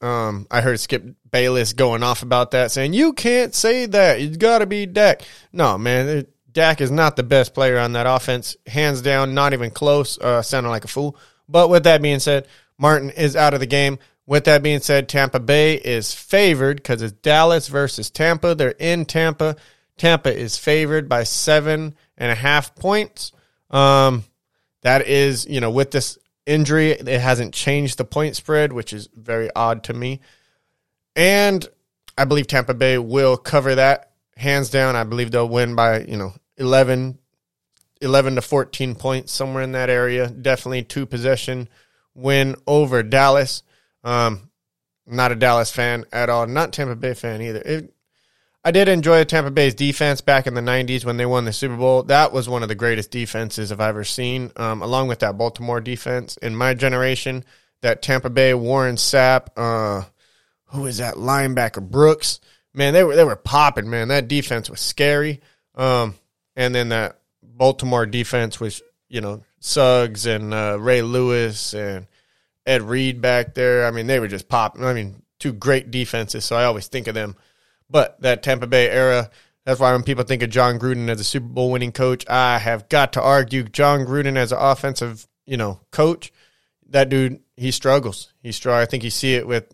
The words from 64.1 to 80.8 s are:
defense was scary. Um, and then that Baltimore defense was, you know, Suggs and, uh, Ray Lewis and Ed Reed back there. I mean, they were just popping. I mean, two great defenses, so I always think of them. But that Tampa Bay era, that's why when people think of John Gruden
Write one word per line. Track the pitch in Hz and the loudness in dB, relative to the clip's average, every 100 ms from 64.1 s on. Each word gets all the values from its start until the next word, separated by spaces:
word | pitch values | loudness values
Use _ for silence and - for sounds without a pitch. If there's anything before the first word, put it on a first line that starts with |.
| 139 123 | 0 0
defense | 143 - 117 - | -2 -2 -4 -6
was | - | -8
scary. | - - 143 147 151 139 _ _ _ - | -6 0 2 2 -2 -6 _ _ _ -4
Um, | 131 123 113 95 _ _ _ 131 | 0 2 0 -6 _ _ _ -4
and | 127 | -2
then | 123 120 | 0 -2
that | 113 104 - _ _ | -2 -4 -8 _ _
Baltimore | _ 120 131 135 127 123 110 | _ 0 2 2 0 0 0
defense | 120 117 123 113 - | -4 -2 -2 -2 -6
was, | 110 - - _ _ | -10 -10 -18 _ _
you | 117 | -8
know, | 104 104 - _ | -8 -10 -14 _
Suggs | - 147 127 127 120 104 117 | -4 2 4 4 0 -4 -4
and, | 107 107 | -4 -4
uh, | 110 107 104 | -4 -4 -2
Ray | 117 123 | 0 0
Lewis | 117 127 127 120 113 107 - | 0 -2 0 0 -2 -6 -10
and | 104 101 95 95 _ _ _ _ _ - | -8 -8 -10 -14 _ _ _ _ _ -2
Ed | 127 | -2
Reed | 107 127 131 123 | 0 -4 -4 -2
back | 127 123 117 127 | 0 0 -2 -2
there. | 123 123 120 | 0 2 0
I | |
mean, | 117 117 | -2 -2
they | 131 | -2
were | 107 | -2
just | 98 - | -8 -4
popping. | 117 107 - 127 | -2 -2 -4 -4
I | |
mean, | 120 101 98 _ - | -4 -6 -12 _ -10
two | 143 | -8
great | 107 127 131 123 | -4 0 -2 -2
defenses, | 127 120 117 104 110 - | -6 -4 -6 -6 -8 -4
so | 117 | 0
I | |
always | 120 107 - | 0 -2 -6
think | 131 113 | -10 -8
of | |
them. | 110 104 98 _ _ _ _ _ | -6 -8 -10 _ _ _ _ _
But | 147 - - | 0 0 0
that | 131 117 | -2 -2
Tampa | 139 127 120 | -2 -2 2
Bay | 127 120 | 2 4
era, | 123 131 123 113 _ _ _ 135 | 2 2 2 -2 _ _ _ -4
that's | 127 | 2
why | 127 | 2
when | 127 | 2
people | 120 127 | 0 -4
think | 117 127 | -2 -2
of | 117 | -2
John | 123 123 | 2 2
Gruden | 120 | 0